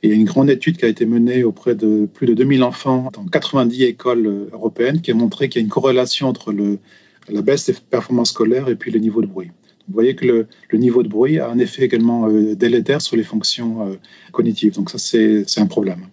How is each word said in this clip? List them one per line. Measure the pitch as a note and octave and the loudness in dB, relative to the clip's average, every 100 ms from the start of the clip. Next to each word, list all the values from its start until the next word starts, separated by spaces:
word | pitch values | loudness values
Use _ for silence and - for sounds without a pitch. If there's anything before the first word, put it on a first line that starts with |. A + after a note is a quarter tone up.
Et | G#2+ | 4
il | |
y | |
a | A2 | 4
une | G#2+ | 4
grande | F2 C#3 | 4 2
étude | C3 - E3+ | 2 0 0
qui | A#2 | 0
a | |
été | G#2+ A2+ | 0 0
menée | A#2 A#2 B2+ | 2 2 2
auprès | A#2+ - - A2 | 0 -2 -2 0
de | G#2+ G#2+ G#2 | 2 2 0
plus | - A2+ | -2 0
de | |
deux | A2+ | 2
mille | C3 C3+ | 4 4
enfants | B2 A#2+ C3+ B2+ B2+ | 2 0 -2 -2 -2
dans | G#2+ F#2+ | -10 -4
quatre-vingt-dix | G2+ - C3+ A#2+ B2 | -4 -2 0 0 2
écoles, | B2+ A#2 B2 A#2+ G#2+ | 0 0 -2 0 0
euh, | G2+ G2+ | -2 -8
européennes | A2 A2 - A#2+ D#3 | -6 -6 0 0 0
qui | E3 | 0
a | |
montré | A2+ A#2 - C3+ | 0 0 0 -4
qu'il | B2 | -2
y | |
a | A2 | -2
une | |
corrélation | G#2 C3+ B2+ B2+ - C3+ | 0 2 2 0 -2 -2
entre | A#2+ - | -4 -4
le, | G#2 G2+ G2+ _ - _ _ - | -2 -2 -2 _ -20 _ _ -8
la | G#2 | -2
baisse | G#2+ C#3 - | 0 0 0
des | |
performances | F3+ _ A#2+ G#2+ B2 A#2+ | -4 _ -4 0 0 0
scolaires | - A2 B2 C3+ | 0 2 2 0
et | A2 | -4
puis | - | -2
le | A2 | -2
niveau | A2 G#2+ | 0 0
de | G2 | -2
bruit. | F#2 F2 - _ _ - | -4 -14 -18 _ _ -8
Vous | |
voyez | G2 A#2+ C3+ | 0 0 0
que | B2+ | 0
le, | A#2 A2 _ _ | 0 0 _ _
le | A2 | 2
niveau | B2 A#2+ | 4 2
de | A2 | 0
bruit | G#2 B2+ D#3 | 0 2 2
a | B2 | 0
un | A#2+ | 0
effet | A#2 - | -2 0
également, | B2+ A#2+ A#2 A#2+ A2 | 0 2 2 2 2
euh, | G#2+ G#2+ G#2 | 2 2 2
délétère | A#2+ A#2+ A2+ C#3+ | 2 2 2 -2
sur | - A2+ | 0 -2
les | |
fonctions, | G#2+ A2 G2 - A#2+ A2+ G2+ | -2 -4 -4 -4 -6 -6 -6
euh, | F#2+ _ - - | -10 _ -20 -12
cognitives. | - A#2 G#2 G#2+ | -6 -4 0 -2
Donc | F#2+ F#2+ | -2 -8
ça, | - | -8
c'est, | - A#2 A2 G#2+ G2 | -4 0 2 0 -2
c'est | - | -2
un | G2+ | -2
problème. | - G2 F2 F#2 | -2 -4 -6 -14